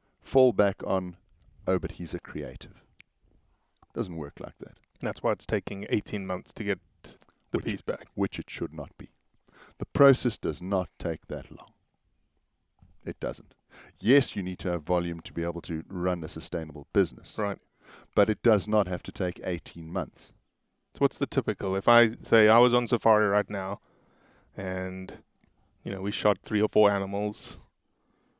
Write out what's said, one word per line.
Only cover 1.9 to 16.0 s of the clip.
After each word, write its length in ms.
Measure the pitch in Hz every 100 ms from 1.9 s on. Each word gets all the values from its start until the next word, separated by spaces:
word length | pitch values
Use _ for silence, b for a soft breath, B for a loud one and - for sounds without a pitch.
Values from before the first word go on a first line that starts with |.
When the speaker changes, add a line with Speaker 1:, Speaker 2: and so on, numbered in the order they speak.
Speaker 1:
he's 220 | - 85
a 60 | 90
creative." 640 | - 78 67 64 - - _ _ _ _ _ _ _ _ _ _ _
Doesn't 220 | - 95 82
work 220 | 71 -
like 200 | - -
that. 200 | - - _ -
Speaker 2:
That's 220 | 117 -
why 100 | 120
it's 140 | 104 -
taking 400 | 104 - 98 101
eighteen 380 | 113 - 104 95
months 260 | 90 -
to 100 | -
get 140 | 101 95 _ _
the 560 | - - _ _ _ -
Speaker 1:
Which 60 |
Speaker 2:
piece 180 | - 98
back. 240 | - - -
Speaker 1:
which 240 | - 98 -
it 100 | -
should 240 | - 82
not 240 | 78 71 -
be. 140 | - _ _ _ _ b b b
The 80 | -
process 520 | - 139 127 123 -
does 240 | 85 73
not 260 | 90 98 90 -
take 280 | 87 82 -
that 240 | 76 -
long. 220 | - - _ _ _ _ _ _ _ _ _ _ _ - -
It 140 | - -
doesn't. 360 | 65 - - _ _ B B B
Yes, 380 | 101 139 - 104
you 60 |
need 160 | 92 90
to 100 | 95
have 120 | 87
volume 380 | 76 90 87 85
to 120 | -
be 100 | 85
able 180 | 85 82
to 200 | - 80 -
run 340 | 92